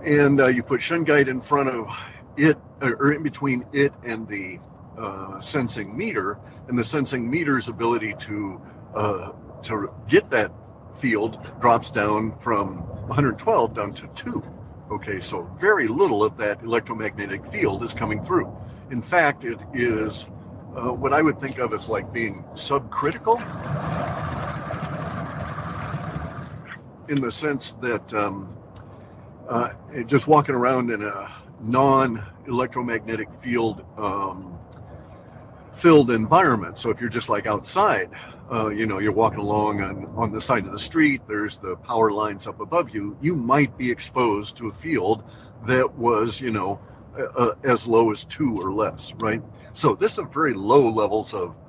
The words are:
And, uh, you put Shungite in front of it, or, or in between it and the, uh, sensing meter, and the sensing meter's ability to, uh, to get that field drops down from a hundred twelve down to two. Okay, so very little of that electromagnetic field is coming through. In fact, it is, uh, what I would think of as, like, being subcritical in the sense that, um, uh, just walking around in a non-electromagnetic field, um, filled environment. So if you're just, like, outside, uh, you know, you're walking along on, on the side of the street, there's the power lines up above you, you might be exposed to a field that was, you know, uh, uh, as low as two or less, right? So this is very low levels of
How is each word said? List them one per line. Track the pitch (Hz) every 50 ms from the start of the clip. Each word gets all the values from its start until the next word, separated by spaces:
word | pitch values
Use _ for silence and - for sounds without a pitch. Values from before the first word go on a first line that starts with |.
| -
And, | 151 147 147 143 139 143 139
uh, | 135 127
you | 127 123
put | 117 - 139 123
Shungite | - - 170 170 160 156 147 147 139 131
in | 131 127
front | 117 - 147 143 139 131
of | 127 117 110 101 - - - - - - - - -
it, | - 143 156 147 - - - - -
or, | 139 127 113
or | - - 143
in | 151 147
between | 160 143 - - 143 139 127 123 120 -
it | - 143 139 143 139 - -
and | 120 113 110 113 98
the, | 104 101 95 92 90 87 - - - - - - - 113
uh, | 110 101 98 95 95 98 95 98
sensing | - - - 147 123 110 - 113 104 95 104
meter, | 143 202 226 170 107 92 98 104 - - - - - - -
and | 123 123
the | 113
sensing | 110 - 151 135 135 135 123 117 117
meter's | 135 175 165 143 135 127 110 -
ability | 110 95 117 117 120 117 107 107 101 -
to, | - 104 107 104 101 95 92 82 - - - - - - -
uh, | 110 107 104 101 92 - - - - - - - -
to | - - 113 104 98 - - - -
get | - 131 196 - -
that | 139 117 104 95 - - - - - - - - - -
field | - 127 110 104 110 113 - - - - - -
drops | - 123 117 117 113 -
down | - 117 104 104 107 107 110 110 101 -
from | - 117 113 101 101 95 - - - - - - - -
a | -
hundred | 139 143 131 107 -
twelve | - 220 226 165 117 110 -
down | 113 104 101 -
to | - - -
two. | - - - 240 240 139 - - - - - - - - - -
Okay, | 107 101 - 110 101 92
so | 90 - - 92 85 87 92 -
very | - 202 214 185 131 110
little | 117 156 196 175 117 101
of | 107 107 90
that | - 110 104 104 101
electromagnetic | 113 117 117 117 113 - 117 110 110 104 - - 101 98 95 98 - -
field | 98 104 - 104 98 104
is | 117 110 -
coming | - 120 104 104 101
through. | 92 - - 165 - - - - - - - - - -
In | 135 120
fact, | 110 - 180 175 160 143 - - -
it | 120 113 101 95 90
is, | - 123 123 120 110 107 107 107 - - - - - - - - - - - - -
uh, | 127 117 123
what | 123 117 135 135
I | 139 151
would | 160 151 143 -
think | 139 135 131 127
of | 123 117
as, | 107 104 - -
like, | 107 98 95 95
being | 98 120 113 104 95 - - -
subcritical | - - - - 139 139 123 104 - - 143 147 - - - 220 233 240 208 - - - - - - - - - - - - - - - - - - - - - - - - - - - - - - - - - - - - - - - - - - - - - - - - - - - - - - - - - - - - - - - - - - - - - - - - -
in | 147 139
the | 131 117
sense | - - 156 151 143 127 - - - 117
that, | 123 123 117 98 - - 117
um, | 107 104 101 98 98 98 95 - - - - - - - - - - - - - - - - - - - -
uh, | 120 117 120 117 - - - - - 135 117
just | 117 143 135 -
walking | 147 156 151 147 147 135
around | 123 120 127 131 127 123 120
in | 113 101 104
a | 104 101 98 98 - - - - - - -
non-electromagnetic | 110 110 123 131 139 139 135 135 135 127 113 113 104 95 - - - 139 123 123 127 123 - 131 123 120 117 110 - 113 113 107 104 - 82 -
field, | - 123 120 120 113 110 98 90 - - -
um, | - 107 101 95 101 98 95 95 95 95 - 175 - - - - - - - - - - - - - - - - - - - - - - -
filled | - - - 170 160 147 135 120
environment. | 120 113 110 104 156 180 190 156 123 107 87 85 104 -
So | - 117
if | 107 -
you're | 120 117
just, | 107 120 - -
like, | 110 104 -
outside, | 113 104 101 - - - 185 208 208 143 98 92 - - - - - - - - -
uh, | 123 113 110 107
you | 104 104 113
know, | 110 98 95
you're | 104 107
walking | 92 104 113 107 - 104
along | 101 104 104 107 107 107 104 101
on, | 98 95 98 98 98 - -
on | 107 113 107
the | 101 110
side | - - 127 113 92
of | 95
the | 95 101
street, | - - - 165 156 147 135 127 - -
there's | 107 104 107 104 - -
the | - 95 90
power | 87 - - 120 113 110 110
lines | 101 104 107 107 98 92 - 110
up | - -
above | 107 92 160 175 165 113
you, | - 107 101 101 95 -
you | 135 160 180
might | 147 117 117 135 147 143 - - -
be | 123 123
exposed | 117 - - - - 135 123 117 101 104 104 - -
to | - 120
a | 107
field | - - - 165 151 113 90 98 113 110 - - - - - - - - 113
that | 110 127 127 131 - -
was, | - 113 117 117 107 113 117 104 117
you | 131 123
know, | 110 104 92 98 101 - - - - - - - -
uh, | 147 131 - -
uh, | 131 120 113 - -
as | - 135 123 113 120
low | 120 113 113 117 110
as | 104 - -
two | - - - 156 131 110 95
or | 90 95
less, | 98 107 107 90 - - - - -
right? | - 113 110 110 - - - - - - - -
So | - - 147 -
this | - 381 - - -
is | 294 -
very | - 143 160 143 113
low | 95 98 104 127 143 135 113
levels | 110 110 107 98 104 110 107 - -
of | 101 90 87 80 - -